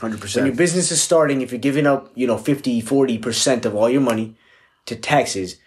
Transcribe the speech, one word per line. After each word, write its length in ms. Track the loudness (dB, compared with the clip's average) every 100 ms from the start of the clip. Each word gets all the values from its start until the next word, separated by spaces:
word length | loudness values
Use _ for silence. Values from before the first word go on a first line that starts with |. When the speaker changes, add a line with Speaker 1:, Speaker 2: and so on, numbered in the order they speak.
Speaker 1:
Hundred 180 | -8 -8
percent. 240 | -4 -2
Speaker 2:
When 80 | 0
your 60 | 2
business 340 | 0 0 -2
is 100 | -2
starting, 400 | 2 2 4 0
if 100 | -4
you're 80 | -4
giving 280 | -2 2 2
up, 240 | 2 -2 -4
you 120 | -2
know, 100 | 0
fifty, 440 | 0 -2 0 -2
forty 360 | 0 2 2 0
percent 480 | -4 -2 0 0 0
of 80 |
all 160 | 2 2
your 120 | 2
money 340 | 2 0 -4 -10 _ _ _ _ -12
to 100 | -10
taxes, 600 | 0 2 2 -2 -8 -10